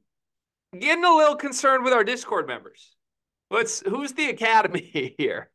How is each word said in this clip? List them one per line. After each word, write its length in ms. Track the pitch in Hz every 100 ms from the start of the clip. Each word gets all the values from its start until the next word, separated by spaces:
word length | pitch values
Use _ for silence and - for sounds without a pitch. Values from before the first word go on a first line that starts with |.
| _ _ _ _ _ _ _ 180
getting 280 | 285 339
a 100 | 349
little 220 | 320 302 294
concerned 480 | 277 254 269 262
with 80 | 254
our 100 | 240
Discord 460 | 208 - - 190 131
members. 460 | 117 - - _ _ _ _ _ _ -
What's, 320 | 214 220 -
who's 320 | 196 254 285
the 160 | 285 294
Academy 840 | - 226 220 190 170 - - 127
<laughs> 40 | -
here? 320 | 127 85 -